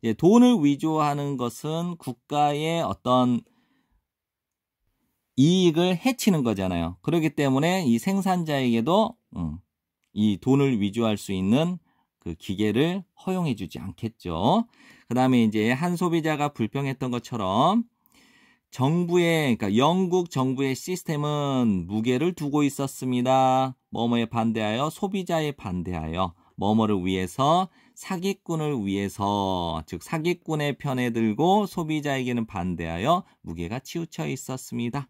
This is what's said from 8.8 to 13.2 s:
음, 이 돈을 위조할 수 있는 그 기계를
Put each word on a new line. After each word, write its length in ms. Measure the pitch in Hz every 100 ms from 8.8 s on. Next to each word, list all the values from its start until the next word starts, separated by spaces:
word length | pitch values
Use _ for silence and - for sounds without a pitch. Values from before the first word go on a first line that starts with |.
| 117 185 220 - _ -
음, 200 | 82 78 _ _ _ _ _
이 240 | - 107 98
돈을 440 | - 135 139 120
위조할 340 | 101 104 113 104
수 160 | -
있는 460 | 95 95 120 165 180 _ _ _ _
그 160 | -
기계를 680 | 85 - 95 107 107 160 190 180 _